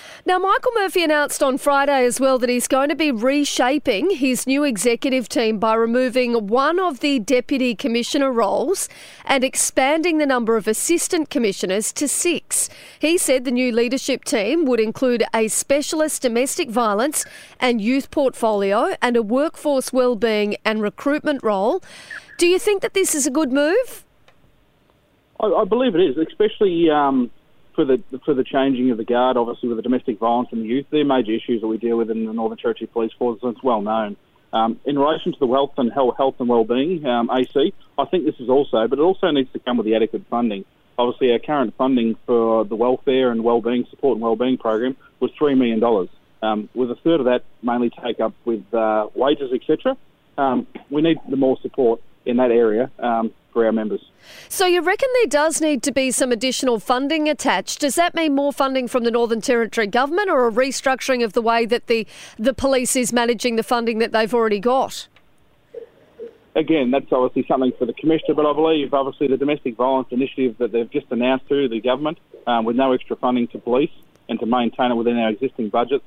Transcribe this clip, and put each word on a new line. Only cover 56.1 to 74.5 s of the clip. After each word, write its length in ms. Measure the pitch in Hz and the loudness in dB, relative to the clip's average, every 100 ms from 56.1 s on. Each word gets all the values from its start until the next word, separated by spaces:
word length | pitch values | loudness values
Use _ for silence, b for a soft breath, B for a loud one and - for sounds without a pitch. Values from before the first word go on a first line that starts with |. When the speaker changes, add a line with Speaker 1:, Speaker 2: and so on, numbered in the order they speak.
| - 262 | 0 0
Speaker 1:
additional 480 | 226 262 - 262 226 | 0 -2 -2 -2 -2
funding 480 | - 254 277 320 302 | 0 -2 0 0 0
attached? 540 | 302 277 190 - - | 0 0 0 -2 -2
Does 140 | 285 339 | -2 2
that 200 | 339 339 | 0 0
mean 180 | 320 | 0
more 200 | 277 285 | 2 0
funding 340 | - 269 262 247 | 0 0 -2 -2
from 160 | 254 | -2
the 80 | 233 | 0
Northern 300 | 233 233 226 | 0 0 -2
Territory 460 | - 233 233 233 208 | 0 0 0 -2 0
government 420 | 240 277 359 392 | 0 0 0 2
or 180 | 285 240 | 2 2
a 40 | |
restructuring 680 | 214 269 - 269 254 - 254 | 2 0 0 -2 -2 0 0
of 120 | 233 | 0
the 80 | 240 | 0
way 240 | 226 233 226 | 2 2 2
that 220 | 233 - | -2 0
the, 200 | 226 202 B B B | -2 -2 B B B
the 140 | 240 | -2
police 420 | - 269 262 254 262 | 0 2 2 2 0
is 160 | 233 | 0
managing 460 | 240 233 233 247 226 | 0 0 0 0 -2
the 40 | |
funding 380 | - 240 233 220 | 0 0 0 0
that 140 | 226 | 0
they've 200 | 220 220 | 0 2
already 260 | 240 220 208 | 2 2 2
got? 480 | 240 262 - - - _ _ _ _ _ _ 480 - _ _ - - - _ 156 | 2 0 0 -6 -16 _ _ _ _ _ _ -18 -18 _ _ -18 -18 -18 _ -2
Speaker 2:
Again, 360 | 156 160 123 | 2 2 2
that's 200 | 135 - | 0 0
obviously 340 | 131 127 135 - | 0 0 0 0
something 280 | 135 127 - | 0 0 0
for 80 | 117 | -4
the 80 | |
Commissioner, 420 | - 156 160 - 147 | -2 0 0 0 0
but 100 | 151 | 2
I 80 | |
believe 400 | 147 160 160 127 | 2 2 2 0
obviously 340 | 139 135 - 139 | 0 0 -2 0
the 100 | 131 | 0
domestic 380 | 143 147 131 113 | 0 -2 -4 -2
violence 320 | 127 131 120 | 0 0 -2
initiative 460 | 123 135 - 127 107 | -4 -4 -2 -2 -2
that 120 | 117 | -2
they've 180 | 117 113 | -2 -2
just 180 | 143 - | -6 -4
announced 380 | 120 127 131 - | -2 0 0 0
to 180 | 143 131 | 0 0
the 140 | 113 | -2
government, 380 | 123 131 151 165 _ - 120 | -2 -2 -2 -6 _ -10 -2
um, 160 | 117 | -2
with 140 | 113 120 | 0 0
no 160 | 135 | 2
extra 240 | 127 - 113 | 0 -2 -4
funding 320 | 127 123 117 | -2 0 -2
to 100 | 107 | -6
police 320 | 117 127 151 - - _ - | -2 0 0 -4 -20 _ -8
and 100 | 117 | -6
to 60 | |
maintain 460 | 113 | -2